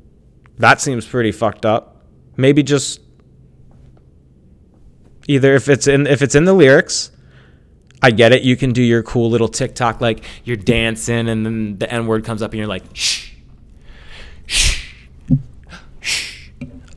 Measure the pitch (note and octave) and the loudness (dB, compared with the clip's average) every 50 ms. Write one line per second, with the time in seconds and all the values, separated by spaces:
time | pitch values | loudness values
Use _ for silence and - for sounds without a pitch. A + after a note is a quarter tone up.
0 | _ _ _ _ _ _ _ _ _ - _ - A#2 A2+ C3+ - - C#3+ C3 A#2 | _ _ _ _ _ _ _ _ _ -20 _ 0 4 4 4 4 0 -4 -4 -6
1 | - - - B2+ A#2 G#2+ - - A#2 G#2 - - - A2 G#2+ A2+ - - _ _ | -6 -6 -4 -2 0 0 0 0 -2 -4 -4 -2 -2 0 0 0 -2 -6 _ _
2 | _ - _ _ _ - - - C3 C3+ C#3+ D3+ C#3+ C3 D3 C#3 - - - - | _ -20 _ _ _ -16 -4 0 2 4 4 4 2 2 0 -2 -2 -4 -12 -14
3 | _ _ _ _ _ _ _ _ - _ _ _ - - - - - - - - | _ _ _ _ _ _ _ _ -20 _ _ _ -20 -20 -20 -20 -20 -20 -20 -20
4 | _ _ _ _ _ _ _ _ _ _ _ _ _ _ _ _ - - - _ | _ _ _ _ _ _ _ _ _ _ _ _ _ _ _ _ -20 -20 -20 _
5 | - - _ - - - D3 C3+ B2+ C3+ C#3 C#3 - C#3+ C#3+ A2+ - C#3+ C#3 C#3 | -20 -20 _ -16 -4 -2 0 2 4 4 4 4 4 2 0 2 2 2 2 2
6 | D3 C3 C#3+ A2 C#3 A#2 - C#3+ E3 F#3 F#3+ F#3+ D#3 C3+ C3+ D#3+ - - - - | 2 2 0 0 0 2 2 2 4 4 6 6 8 8 8 6 4 0 -4 -8
7 | - - - - - - - - - - _ _ _ _ _ _ _ _ - - | -8 -10 -14 -20 -20 -20 -20 -20 -20 -20 _ _ _ _ _ _ _ _ -10 0
8 | - C3 A2+ G#2 A#2 A2+ B2+ C3 - B2+ B2+ B2 C#3 C3 A#2 B2 B2 A#2 A#2 A#2 | 2 2 4 6 4 6 4 4 2 0 0 0 0 -2 0 0 2 2 2 0
9 | A2 - - B2 A#2 A#2 A2+ A#2 A2+ A2 - - C3+ A#2+ - - B2 A2+ A2 - | -2 -2 -2 -2 0 0 0 0 -2 -2 -4 -6 -8 -8 -6 -4 -4 -4 -2 -2
10 | B2+ A#2 A2+ A2 - - - - - A#2+ B2 G#2 F#2 A2 A#2 A2+ A2+ A2+ A2+ A2 | -2 -4 -4 -4 -8 -20 -20 -16 -10 -8 -8 -6 -2 -2 0 0 0 -2 -4 -6
11 | - - A#2 A#2 A2+ A2+ A2+ A2 A2 A2 A2+ A2+ A2 G#2 G#2 F#2 A#2 A2 A#2+ A#2 | -6 -4 -4 -2 -2 -2 -4 -4 -4 -4 -4 -6 -6 -8 -8 -8 -8 -6 -6 -6
12 | A#2 A2+ A2 A2 G#2+ - A#2 G2+ A2 G#2 - G#2+ G#2+ G#2+ F#2+ F#2 - - - - | -4 -2 -2 -4 -4 -6 -8 -8 -8 -8 -8 -8 -8 -6 -8 -10 -10 -14 -12 -8
13 | - - - - - - - - - - - - - - - - - - - - | -6 -6 -6 -6 -10 -16 -20 -20 -20 -20 -20 -20 -20 -20 -20 -20 -20 -20 -20 -20
14 | - - - - - - - - - - - - - - - - - - - - | -20 -20 -20 -20 -20 -20 -20 -20 -14 -6 -4 -2 0 0 -2 -4 -8 -16 -20 -20
15 | - - - - - - - - - - - - - - - - - - - - | -20 -20 -20 -14 -4 -2 -2 -2 -2 -8 -20 -20 -20 -20 -20 -20 -20 -20 -20 -14
16 | - - - - - - - - - - - - - - - - - - - | -10 -8 -8 -8 -8 -12 -16 -20 -20 -20 -20 -18 -18 -18 -18 -20 -20 -10 -2